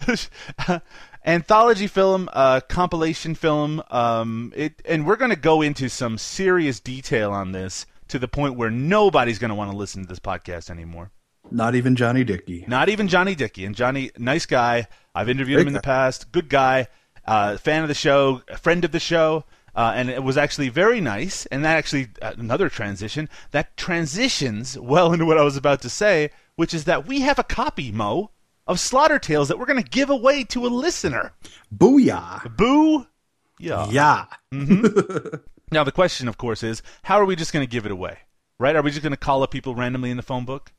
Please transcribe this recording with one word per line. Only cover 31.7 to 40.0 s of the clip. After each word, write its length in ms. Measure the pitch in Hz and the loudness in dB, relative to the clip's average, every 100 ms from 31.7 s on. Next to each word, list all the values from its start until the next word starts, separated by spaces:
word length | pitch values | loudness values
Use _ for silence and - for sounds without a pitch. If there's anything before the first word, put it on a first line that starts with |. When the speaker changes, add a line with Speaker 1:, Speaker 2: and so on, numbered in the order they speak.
Speaker 2:
Booyah. 840 | 104 220 277 170 90 85 - 120 113 | 6 8 8 6 2 -6 -12 -6 0
Speaker 1:
Boo. 500 | 233 294 311 302 - _ _ _ _ - | 4 6 4 2 -2 _ _ _ _ -14
Yeah. 300 | 165 101 101 | -6 -4 0
Speaker 2:
Yeah. 360 | 131 147 110 - - - | 4 4 4 -2 -16 -12
Speaker 1:
Mm-hmm. 840 | 135 139 190 233 208 - 180 - 151 | -2 4 4 4 2 0 -4 -10 -14
Speaker 2:
<laughs> 60 | - - - | -16 -20 -2
Speaker 1:
Now, 120 | 156 | 0
the 80 | 139 | 2
question, 360 | 175 185 - 123 | 2 0 0 -8
of 80 | - | -6
course, 240 | 120 110 | -6 -4
is 200 | 113 113 - - | -6 -8 -12 -10
how 160 | - 202 | 0 2
are 60 | |
we 100 | 196 | 2
just 180 | 180 165 | 0 -2
gonna 140 | 156 127 | -2 -2
give 180 | 120 104 | -4 -6
it 60 | |
away? 260 | 92 87 - _ _ _ - | -6 -10 -12 _ _ _ -2
Right? 180 | 135 156 | 0 2
Are 60 | |
we 80 | 147 | 0
just 120 | 147 | -2
gonna 140 | 147 135 | -4 -4
call 260 | - 135 | 0 0
up 80 | 131 | 0
people 240 | 135 131 | -4 -8
randomly 360 | 120 123 127 | -4 -4 -4